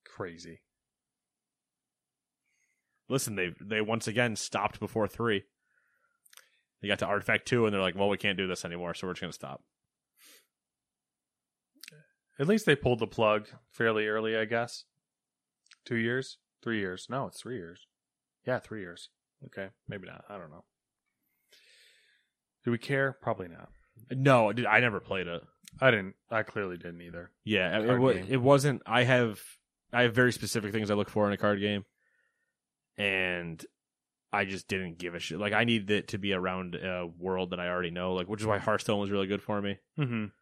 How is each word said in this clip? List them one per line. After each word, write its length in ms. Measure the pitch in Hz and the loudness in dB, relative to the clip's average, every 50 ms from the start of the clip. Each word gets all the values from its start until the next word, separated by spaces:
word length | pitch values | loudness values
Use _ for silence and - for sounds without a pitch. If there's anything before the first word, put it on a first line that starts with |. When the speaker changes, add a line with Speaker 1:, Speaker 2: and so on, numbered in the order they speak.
| _ | _
Speaker 1:
Crazy. 540 | - - - 107 90 85 85 85 85 82 - _ _ _ _ _ _ _ _ _ _ _ _ _ _ _ _ _ _ _ _ _ _ _ _ _ _ _ _ _ _ _ _ _ _ _ _ _ _ _ _ _ _ _ _ _ _ _ _ _ _ | -20 -12 -10 -10 -10 -10 -14 -16 -18 -18 -20 _ _ _ _ _ _ _ _ _ _ _ _ _ _ _ _ _ _ _ _ _ _ _ _ _ _ _ _ _ _ _ _ _ _ _ _ _ _ _ _ _ _ _ _ _ _ _ _ _ _
Speaker 2:
Listen, 260 | 120 139 - 117 107 | -2 0 0 -2 -2
they, 180 | 98 92 87 80 - | -2 -2 -2 -4 -8
they 200 | - 101 110 107 | -8 -2 0 0
once 260 | 107 104 113 113 - 117 | 0 0 0 -2 -2 -2
again 280 | 104 117 123 120 107 | 0 0 0 0 0
stopped 440 | - - - - 104 101 107 - - | -4 -8 -4 -2 0 0 0 -2 -4
before 280 | 110 98 - 113 107 98 | -8 -4 0 0 0 0
three. 360 | - - 113 117 107 98 - _ _ _ _ _ _ _ _ _ _ _ _ _ _ _ _ _ - - _ _ _ _ _ _ _ _ | -2 -2 0 0 0 0 -2 _ _ _ _ _ _ _ _ _ _ _ _ _ _ _ _ _ -20 -20 _ _ _ _ _ _ _ _
They 60 | - 101 | -2 -2
got 120 | 101 95 | 0 0
to 60 | 104 | 2
Artifact 400 | 85 101 104 101 - 113 104 - - | 0 0 0 2 2 0 0 2 2
two 180 | 131 120 117 | 2 4 4
and 80 | 107 104 | 4 2
they're 80 | 98 | 2
like, 140 | 95 92 87 | 0 0 2
"Well, 120 | 95 98 101 | 2 2 2
we 80 | 101 95 | 2 2
can't 200 | - 104 98 90 | 0 -2 0 0
do 100 | 95 92 | -2 -2
this 160 | 90 - - | -4 -4 -6
anymore, 300 | 87 87 87 87 85 82 | -10 -8 -6 -6 -6 -6
so 140 | - - 92 | -6 -6 -8
we're 60 | 87 | -6
just 80 | - | -6
gonna 120 | - 87 78 | -8 -10 -10
stop." 300 | - - 67 69 - _ _ _ _ _ _ _ _ _ _ _ _ - - - - _ _ _ _ _ _ _ _ _ _ _ _ _ _ _ _ _ _ _ _ _ _ _ _ _ _ _ 269 - - 156 - _ _ _ _ _ _ _ - | -12 -12 -14 -14 -14 _ _ _ _ _ _ _ _ _ _ _ _ -20 -20 -20 -20 _ _ _ _ _ _ _ _ _ _ _ _ _ _ _ _ _ _ _ _ _ _ _ _ _ _ _ _ -20 -20 -20 -20 _ _ _ _ _ _ _ -4
Speaker 1:
At 80 | 139 160 | 0 2
least 180 | 214 220 - | 2 2 4
they 100 | - 147 | 4 2
pulled 240 | - - 127 123 113 | 4 4 2 2 2
the 80 | 113 101 | 0 -4
plug 400 | - - 113 107 107 107 107 - - - _ _ | 0 2 4 4 4 4 0 -6 -20 -20 _ _
fairly 380 | _ - 120 113 110 107 107 107 | _ 0 2 2 4 2 0 0
early, 280 | 107 110 110 110 110 110 | 0 0 0 0 0 0
I 80 | 110 | 0
guess. 400 | 107 117 117 120 120 - - - _ _ _ _ _ _ _ _ _ _ _ _ _ _ _ _ _ - _ _ | 0 0 -2 -2 -2 -6 -14 -16 _ _ _ _ _ _ _ _ _ _ _ _ _ _ _ _ _ -20 _ _
Two 120 | - 123 113 | -4 -2 0
years? 400 | 113 117 120 131 131 - - _ _ _ _ _ - | 0 0 0 -2 -4 -6 -12 _ _ _ _ _ -6
Three 160 | 117 113 107 | -4 -2 -2
years. 280 | 98 92 90 95 - - | -2 -4 -6 -8 -10 -8
No, 180 | 117 135 131 92 | -6 -6 -6 -6
it's 140 | - - | -10 -14
three 160 | - 117 127 113 | -12 -10 -10 -10
years. 300 | 85 82 85 - - _ _ _ _ _ _ _ _ _ _ _ _ | -10 -12 -16 -20 -20 _ _ _ _ _ _ _ _ _ _ _ _
Yeah, 140 | 123 127 123 | -2 -2 -2
three 200 | - - 113 110 | -4 -8 -10 -10
years. 280 | 95 87 85 - - - _ _ _ _ _ _ - | -8 -10 -12 -14 -18 -20 _ _ _ _ _ _ -20
Okay, 240 | - - - 98 95 _ _ _ - | -16 -12 -10 -10 -10 _ _ _ -12
maybe 180 | 113 101 92 90 | -12 -12 -12 -14
not. 160 | 87 87 - - | -18 -18 -16 -14
I 80 | 104 98 | -14 -14
don't 140 | 87 76 | -14 -16
know. 120 | 73 87 - _ _ _ _ _ _ _ _ _ _ _ _ _ _ _ _ _ _ - _ _ - - - - _ _ _ _ _ _ _ _ _ _ _ _ _ _ _ | -18 -20 -20 _ _ _ _ _ _ _ _ _ _ _ _ _ _ _ _ _ _ -20 _ _ -20 -20 -20 -20 _ _ _ _ _ _ _ _ _ _ _ _ _ _ _
Do 80 | 123 | -2
we 60 | 117 113 | -2 -2
care? 400 | - - 139 135 139 135 131 _ | -2 -2 0 0 0 0 -2 _
Probably 260 | - 127 113 101 92 87 | -4 -4 -4 -4 -6 -12
not. 200 | 85 82 90 - - _ _ _ _ - 110 _ | -12 -18 -20 -20 -20 _ _ _ _ -20 -12 _
Speaker 2:
No, 420 | 131 131 135 139 135 123 113 104 104 | -6 2 6 6 8 8 6 4 2
dude, 120 | 120 120 | 0 2
I 140 | 104 107 110 | 6 6 6
never 220 | 123 120 104 90 | 6 6 2 0
played 260 | - - 98 95 90 87 | -4 -4 -4 -4 -2 -4
it. 140 | 85 82 - - _ _ _ - - - | -6 -8 -10 -12 _ _ _ -20 -6 4
Speaker 1:
I 100 | 135 131 | 6 6
didn't. 240 | 120 104 95 95 - _ _ _ | 6 6 2 -4 -10 _ _ _
I 120 | 117 110 107 | -2 -2 -2
clearly 340 | - - 110 101 92 90 87 | -2 -4 -4 -4 -4 -6 -8
didn't 240 | 87 87 85 85 | -10 -12 -12 -12
either. 300 | 87 87 85 85 87 - _ _ _ | -14 -14 -12 -14 -14 -14 _ _ _
Speaker 2:
Yeah, 340 | 107 107 98 92 87 82 110 | 0 2 2 2 4 2 2
it 80 | 107 117 | 2 4
Speaker 1:
Card 120 | 127 123 | 4 4
Speaker 2:
wa-, 140 | 127 131 117 | 6 4 4
Speaker 1:
game. 120 | 92 92 95 | 2 0 -2
Speaker 2:
it 80 | 127 131 | -2 2
wasn't. 400 | 120 135 143 139 131 147 131 - - | 6 6 6 6 6 2 0 -2 -4
I 180 | - 110 120 127 | 0 2 2 4
have, 380 | 120 131 123 120 113 104 - - - - _ _ _ _ _ _ _ | 6 6 4 4 2 -2 -6 -14 -20 -20 _ _ _ _ _ _ _
I 120 | - 120 123 | 2 4 4
have 120 | 120 107 | 4 6
very 160 | 120 127 123 | 6 4 4
specific 400 | 113 - - 101 - 117 101 104 | 4 0 -4 -2 -2 -2 -2 -2
things 180 | 101 113 107 101 | -2 -2 0 2
I 40 | 104 | 2
look 160 | 101 101 - | 0 0 0
for 180 | - 107 104 101 | 2 2 2 2
in 60 | 101 | 2
a 40 | 95 | 2
card 220 | - 104 104 98 | 2 2 2 2
game, 240 | 101 104 104 101 98 _ _ _ _ _ _ _ _ _ _ _ _ _ _ _ _ _ _ _ _ _ _ - | 0 0 0 -2 -4 _ _ _ _ _ _ _ _ _ _ _ _ _ _ _ _ _ _ _ _ _ _ -2
and 680 | 104 101 95 95 92 92 90 87 85 85 82 80 - - _ _ _ _ _ _ _ _ _ _ _ _ | -2 0 0 0 0 0 -2 -4 -6 -8 -10 -10 -14 -20 _ _ _ _ _ _ _ _ _ _ _ _
I 140 | - 101 101 | -2 -2 0
just 220 | 95 98 92 - _ | 0 -4 -8 -4 _
didn't 280 | 98 95 92 87 82 85 | -4 -4 -4 -6 -8 -8
give 160 | 90 87 85 | -8 -8 -8
a 40 | 85 | -6
shit. 200 | - - 82 85 | -8 -6 -6 -4
Like, 140 | 104 104 104 | -2 0 2
I 120 | 107 117 | 2 2
needed 260 | 117 117 113 98 95 | 4 2 0 2 2
it 160 | 104 101 - - | 0 0 0 -2
to 80 | - 104 | -8 -6
be 140 | 95 101 98 | -2 -2 -2
around 420 | 90 90 92 92 92 92 87 87 | 0 0 -2 -2 -4 -6 -6 -8
a 300 | - - 92 92 90 87 85 82 85 | -6 -6 -4 -4 -4 -6 -8 -10 -6
world 320 | 87 92 92 92 92 90 | -4 -2 -2 -2 -2 -2
that 80 | 90 87 | -4 -4
I 80 | 87 90 | -4 -2
already 240 | 90 90 90 85 | -2 -2 -2 -4
know, 220 | 85 87 90 92 92 | -4 -2 -2 -2 0
like, 140 | 92 90 90 | -2 -2 -4
which 100 | 107 101 | -6 -4
is 60 | 107 110 | 0 0
why 100 | 104 98 | 0 0
Hearthstone 400 | 85 107 107 101 - - 107 101 | 2 0 0 0 2 0 0 0
was 120 | 101 98 | 0 0
really 160 | 101 98 95 95 | 0 0 0 0
good 140 | 101 98 | -2 -4
for 200 | - - 107 104 | -2 -4 -4 -2
me. 160 | 101 101 98 - _ _ _ - | -2 -4 -6 -6 _ _ _ -4
Speaker 1:
Mm-hmm. 260 | 151 123 120 113 107 101 _ _ | -2 -2 -2 -4 -4 -6 _ _